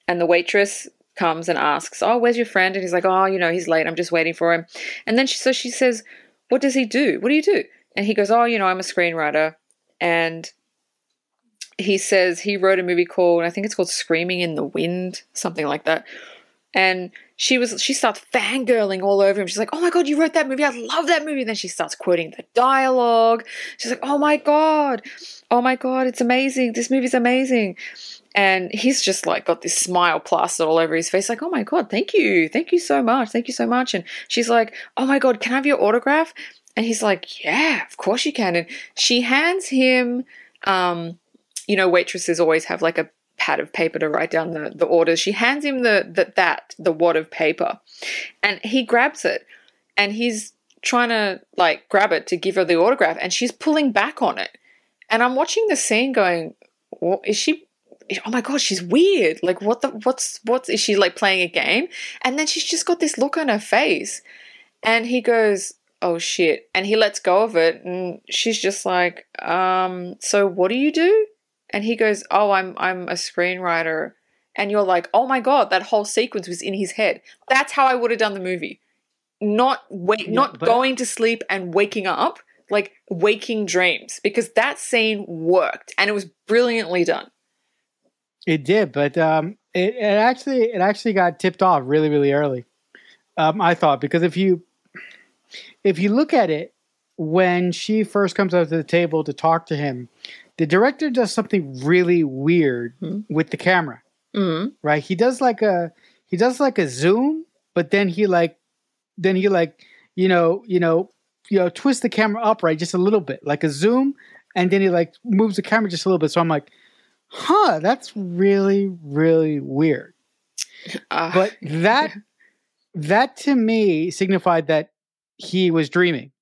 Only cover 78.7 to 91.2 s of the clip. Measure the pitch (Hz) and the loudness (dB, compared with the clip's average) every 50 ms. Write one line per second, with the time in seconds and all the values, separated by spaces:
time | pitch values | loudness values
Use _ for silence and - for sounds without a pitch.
78.7 | - _ _ _ _ _ _ _ _ _ _ _ _ - 208 208 208 220 254 269 | -14 _ _ _ _ _ _ _ _ _ _ _ _ -6 -2 -2 2 2 2 2
79.7 | 254 - - - - 185 175 190 214 220 - 202 220 254 277 - - - - 233 | 0 -2 -8 -14 -14 -6 -2 -2 -2 -2 -2 -2 0 0 0 0 -2 -2 2 2
80.7 | 233 247 262 269 254 - 247 - - - 226 226 233 226 - - 196 196 180 175 | 2 4 2 0 0 -2 -6 -6 -4 -2 0 0 0 -2 -4 -6 -6 -6 -4 -2
81.7 | 165 196 214 208 - 214 190 185 160 - 254 349 - - - _ _ _ _ - | 0 0 0 0 -2 -4 -4 -2 -2 0 -2 -2 -4 -6 -20 _ _ _ _ -2
82.7 | 202 208 202 - _ _ _ - 190 165 180 208 233 214 - - 226 214 208 170 | -2 -2 -2 -2 _ _ _ -10 -6 0 2 2 2 0 -2 -6 -4 -4 -4 -2
83.7 | 165 180 180 175 143 - - - - - - 208 202 240 220 - - 220 233 285 | 0 2 2 2 0 -2 -6 -14 -10 -4 -4 -2 -2 -2 -4 -2 0 0 0 0
84.7 | 285 - - - 254 226 220 220 214 202 - - 170 160 160 170 185 185 151 - | -2 -6 -6 -2 0 0 2 0 -2 -4 -6 -10 -8 -4 0 2 4 4 4 2
85.7 | - - - - - - 196 208 208 202 190 165 _ _ _ - 220 240 247 240 | -2 -8 -12 -10 -4 -2 -2 0 -2 -4 -6 -10 _ _ _ 0 2 2 2 2
86.7 | 233 226 190 165 180 180 170 165 160 - - - _ _ _ _ _ _ _ _ | 0 -2 -2 -2 0 0 0 0 0 -4 -4 -12 _ _ _ _ _ _ _ _
87.7 | _ _ _ _ _ _ _ _ _ _ _ _ _ _ - 180 160 151 131 160 | _ _ _ _ _ _ _ _ _ _ _ _ _ _ -2 -2 -2 0 2 2
88.7 | 196 220 196 135 117 143 143 143 - 170 160 156 156 156 160 180 214 _ _ _ | 2 2 2 0 0 0 0 0 2 2 2 2 2 0 0 -4 -8 _ _ _
89.7 | - 262 185 214 247 247 208 208 202 214 220 247 262 254 - 277 262 254 226 233 | -4 -2 0 0 -2 0 0 2 2 4 4 2 2 0 -4 -2 0 2 0 0
90.7 | 226 180 185 208 202 - - 226 190 190 | 2 0 0 0 0 0 -2 0 2 2